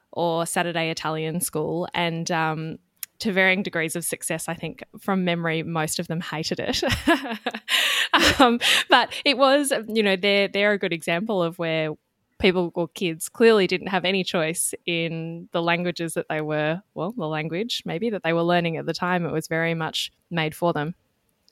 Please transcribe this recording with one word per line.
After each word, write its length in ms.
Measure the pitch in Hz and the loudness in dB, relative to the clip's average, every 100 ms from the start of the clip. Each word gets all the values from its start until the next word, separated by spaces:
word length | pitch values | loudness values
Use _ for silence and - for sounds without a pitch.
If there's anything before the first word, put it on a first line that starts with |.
| _ | _
or 340 | - 170 165 170 | -2 0 0 0
Saturday 440 | 190 175 165 165 | -2 -2 -2 -4
Italian 500 | 165 - 156 156 165 | -4 -4 -4 -4 -4
school, 460 | - 151 156 160 175 | -4 -4 -2 -4 -4
and, 360 | - 170 165 165 | -2 -2 -2 -2
um, 480 | 165 160 156 160 - _ _ - - | 0 0 -2 -6 -10 _ _ -18 -8
to 140 | 226 | -2
varying 300 | 185 190 185 | 2 4 2
degrees 340 | 196 170 160 170 | -2 -4 -4 -4
of 80 | |
success, 420 | 165 - - 160 - | -6 -6 -6 -6 -6
I 60 | |
think, 300 | 165 165 - - 220 | -8 -8 -12 -18 -8
from 260 | - 190 | -2 0
memory, 380 | 180 170 165 160 | 2 0 0 -2
most 360 | 160 165 156 - | -2 -2 -2 -4
of 80 | 170 | -4
them 140 | 165 | -6
hated 400 | - 156 160 170 | -6 -6 -4 -4
it. 220 | - - 302 - - | -2 -2 0 0 2
<laughs> 340 | 302 269 220 - 220 - - - 539 - - - - | 2 0 -8 -8 -10 -2 0 0 0 2 4 6 6
Um, 220 | 247 240 - - - | 6 6 2 0 6
but 240 | 247 226 - | 4 4 0
it 120 | 294 247 | 2 4
was, 360 | 269 277 285 220 214 | 6 6 4 -2 0
you 140 | 220 | 2
know, 140 | 202 190 | 2 4
they're, 320 | 202 202 196 | 4 4 2
they're 240 | 196 208 | 2 2
a 60 | 202 | 2
good 140 | 190 | 0
example 500 | 170 165 170 220 196 | -2 -2 -2 0 0
of 160 | 170 175 | 0 -2
where 320 | 165 160 156 151 _ _ _ - | -2 0 -2 -4 _ _ _ 0
people 320 | 196 180 175 | 2 4 0
or 140 | 180 170 | -2 -4
kids 400 | - 180 160 - | -2 -4 -4 -6
clearly 380 | - 226 214 180 | 4 6 6 4
didn't 220 | 180 156 | 0 -2
have 160 | 190 | -2
any 200 | 175 190 | 0 0
choice 500 | 180 185 156 175 - - - | 0 0 0 -2 -4 -6 -4
in 640 | 170 165 165 165 170 175 | -2 -2 -4 -6 -10 -6
the 100 | 175 | -2
languages 520 | 170 170 175 175 165 | 0 0 0 -4 -4
that 120 | 170 - | -4 -4
they 120 | 156 | -4
were, 400 | 151 151 151 170 - | -2 0 0 -2 -6
well, 180 | - 165 | -8 -6
the 140 | 151 156 | -4 -4
language 560 | 156 160 165 240 - | -4 -4 -4 -6 -6
maybe 260 | - 165 226 | -6 -4 -4
that 120 | 196 | -2
they 100 | 165 | 0
were 100 | 170 | 2
learning 340 | 170 175 170 156 | 2 2 0 -2
at 80 | 143 | -6
the 60 | |
time. 300 | 160 180 180 170 | -4 -2 0 -2
It 60 | |
was 160 | 156 - | -4 -4
very 260 | 165 165 | -2 -2
much 380 | 165 160 - - _ - | -2 -4 -6 -8 _ -8
made 240 | 170 156 | -4 -4
for 180 | - 170 | -2 -2
them. 220 | 160 151 - _ _ _ _ _ | 0 -4 -6 _ _ _ _ _